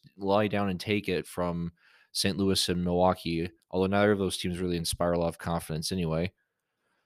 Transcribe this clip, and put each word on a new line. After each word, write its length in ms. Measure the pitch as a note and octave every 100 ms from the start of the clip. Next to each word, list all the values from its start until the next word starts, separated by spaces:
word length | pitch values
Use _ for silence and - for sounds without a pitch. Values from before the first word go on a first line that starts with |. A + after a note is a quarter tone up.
| - -
lie 300 | G2 G2+ G#2+
down 220 | G2+ G2+
and 100 | F2+
take 300 | - G#2 -
it 180 | F2 D2+
from 460 | - F2 E2+ E2+ - _ _ _
Saint 240 | - G2+ F#2
Louis 320 | G2 F#2+ -
and 160 | F2
Milwaukee, 640 | F2 F2 F#2 F2+ E2+ E2 F2 - _
although 180 | F#2 F#2+
neither 240 | G2+ G#2
of 60 | G#2
those 180 | F#2+ -
teams 240 | F#2 F2
really 160 | F#2 F2
inspire 360 | E2+ - F2
a 60 | E2+
lot 100 | E2+
of 100 | E2
confidence 520 | - E2+ - D#2 E2
anyway. 420 | F#2+ E2 D#2+ E2+ _ _ _ _ _ _ _